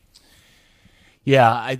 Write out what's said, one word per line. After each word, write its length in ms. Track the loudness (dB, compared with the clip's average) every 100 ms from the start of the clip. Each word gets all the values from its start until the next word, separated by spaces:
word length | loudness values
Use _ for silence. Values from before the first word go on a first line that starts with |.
| _ _ _ _ _ _ _ _ _ _ _ _ -2
Yeah, 240 | 2 2
I, 300 | 0 -6 -12